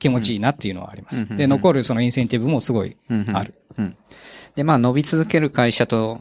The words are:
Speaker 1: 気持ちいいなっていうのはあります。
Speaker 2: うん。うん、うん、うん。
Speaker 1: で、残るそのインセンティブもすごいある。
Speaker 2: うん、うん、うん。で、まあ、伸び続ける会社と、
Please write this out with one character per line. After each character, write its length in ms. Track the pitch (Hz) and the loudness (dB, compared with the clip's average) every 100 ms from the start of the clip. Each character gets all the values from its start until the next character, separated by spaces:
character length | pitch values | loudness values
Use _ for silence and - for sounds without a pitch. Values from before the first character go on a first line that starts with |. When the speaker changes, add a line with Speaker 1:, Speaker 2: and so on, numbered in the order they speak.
Speaker 1:
気 80 | 147 | 0
持 120 | 123 | 2
ち 120 | 110 | 0
い 20 | 110 | 0
い 40 | |
な 100 | 113 | 0
っ 60 | 143 | 0
て 100 | 104 | -4
い 60 | |
う 20 | |
の 80 | 90 | -8
は 80 | 85 | -12
あ 40 | - | -16
り 60 | |
ま 100 | - | -8
す。 60 | 131 | -6
Speaker 2:
う 20 | |
ん。 20 | |
う 20 | 107 | -4
ん、 0 | |
う 20 | |
ん、 40 | |
う 20 | |
ん。 20 | 107 | 0
Speaker 1:
で、 80 | 139 | 2
残 260 | 139 185 | 4 4
る 100 | 139 | 2
そ 100 | 120 | 0
の 80 | 117 | 0
イ 40 | 120 | 0
ン 60 | |
セ 120 | 127 | 0
ン 40 | 117 | 0
テ 100 | 123 | 0
ィ 20 | |
ブ 80 | 120 | 0
も 120 | 147 | -2
す 120 | - | 0
ご 120 | 113 | -2
い 120 | 95 - _ 113 101 | -2 -8 _ -4 -2
あ 120 | 98 | -2
る。 100 | 101 - _ - | -4 -10 _ -8
Speaker 2:
う 40 | |
ん、 20 | |
う 40 | 101 | -8
ん、 0 | |
う 0 | |
ん。 60 | - - - - - - - | -8 -20 -20 -20 -20 -14 -4
で、 60 | |
ま 120 | 147 | 2
あ、 40 | 147 | 4
伸 140 | 120 | 4
び 100 | 127 | 2
続 240 | 151 160 160 | 0 0 0
け 140 | 170 | 0
る 100 | 151 | 0
会 220 | - 120 | 2 2
社 140 | - 117 | 2 0
と、 320 | 113 110 117 | 0 -2 -6